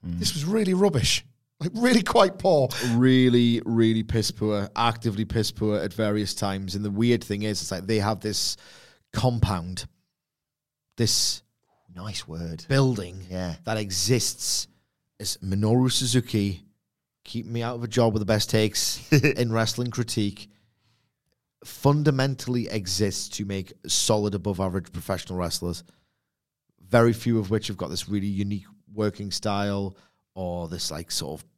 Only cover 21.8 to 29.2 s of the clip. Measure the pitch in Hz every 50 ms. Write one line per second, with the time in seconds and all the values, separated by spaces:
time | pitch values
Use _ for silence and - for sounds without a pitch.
21.8 | - 139 143 151 147 151 135 131 131 139 135 - - 123 123 123 113 - - 110
22.8 | 95 90 92 95 107 101 95 - - - - - 107 98 98 98 92 - - _
23.8 | _ - - - - - 113 107 104 104 98 98 82 104 98 85 95 95 87 95
24.8 | 82 - - - - - 98 87 - - 92 90 90 85 - - - 87 82 85
25.8 | - _ _ _ _ _ _ _ _ _ _ _ _ _ _ _ _ _ _ _
26.8 | 92 92 107 117 117 117 110 113 - 120 117 113 104 92 107 107 - - 104 87
27.8 | 90 71 80 87 - - 101 101 95 104 101 95 101 101 104 101 92 - - _
28.8 | _ _ 104 104 107 104 95 -